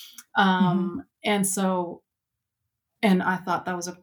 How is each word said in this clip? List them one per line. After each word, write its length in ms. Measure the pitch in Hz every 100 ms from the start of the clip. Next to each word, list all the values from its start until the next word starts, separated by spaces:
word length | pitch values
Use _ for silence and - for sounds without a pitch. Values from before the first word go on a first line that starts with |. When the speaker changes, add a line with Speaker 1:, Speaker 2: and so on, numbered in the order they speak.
| - - - -
Speaker 1:
Um, 540 | 196 185 185 180 175
Speaker 2:
Mm-hmm. 100 | - - _ -
Speaker 1:
and 200 | 202 196
so, 560 | - 190 185 175 - _ _ _ _ _ _ _ _ _ _
and 180 | 220 185
I 120 | 180 185
thought 280 | 185 170 -
that 100 | 180
was 120 | 180
a 100 | 180